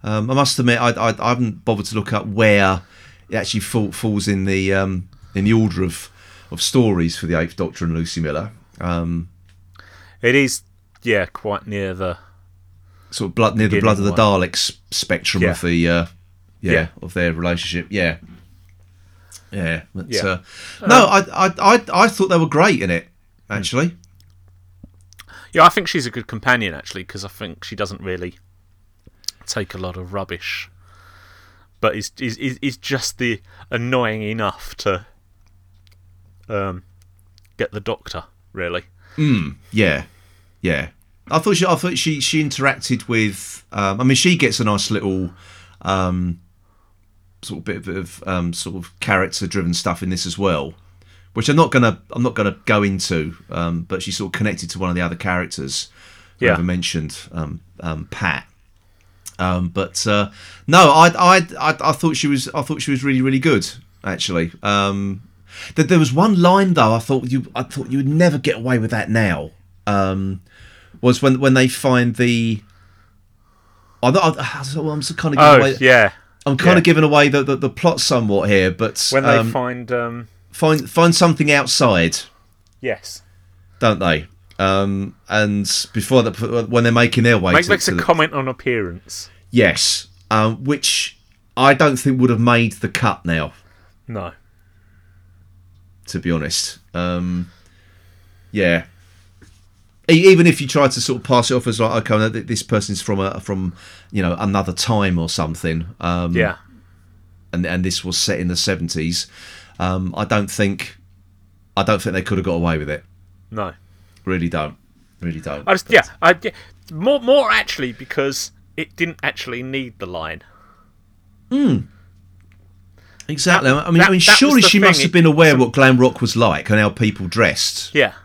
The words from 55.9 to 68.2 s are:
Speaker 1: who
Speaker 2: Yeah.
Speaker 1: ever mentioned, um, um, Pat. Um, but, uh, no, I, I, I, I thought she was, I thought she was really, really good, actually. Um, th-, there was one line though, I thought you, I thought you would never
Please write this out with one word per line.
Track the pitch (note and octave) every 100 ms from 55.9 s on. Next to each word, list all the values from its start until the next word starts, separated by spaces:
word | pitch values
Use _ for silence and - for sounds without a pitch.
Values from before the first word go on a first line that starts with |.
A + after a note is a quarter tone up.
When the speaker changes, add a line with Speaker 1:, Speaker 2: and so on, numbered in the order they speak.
| _ - - - _
Speaker 1:
who | A#2+
Speaker 2:
Yeah. |
Speaker 1:
ever | F#2+
mentioned, | F2 F2+ E2+ E2 D#2 - -
um, | E2 D2+ E2 _ -
um, | E2+ D#2 D#2
Pat. | - F2+ C#2+ - _ _ _ _ _ _ _ - -
Um, | F#2 F2+ F2+
but, | F#2+ F#2+ - A2+
uh, | G#2 G2+ - - - -
no, | E3+ E3+
I, | D3 E3+ E3+
I, | F3+ F#3 F3 D#3
I, | D3+ D#3
I | -
thought | D3+ E3 -
she | D3
was, | C#3 B2+
I | -
thought | C3+ D#3
she | -
was | C3+
really, | C#3 C3
really | C3 C3+
good, | D3+ A#2 - - - _
actually. | - F2+ - F2 E2+ -
Um, | G2+ G2+ G2 G2 G2 G2 - _ - - - -
th-, | D#3
there | F3+
was | D3
one | C3 A3 F#3+
line | F3 F#3+ F#3+ E3
though, | A2
I | A2+
thought | A2+ C3 B2+
you, | C3 - -
I |
thought | B2+ C#3+ B2+
you | C3+
would | C3+
never | D3+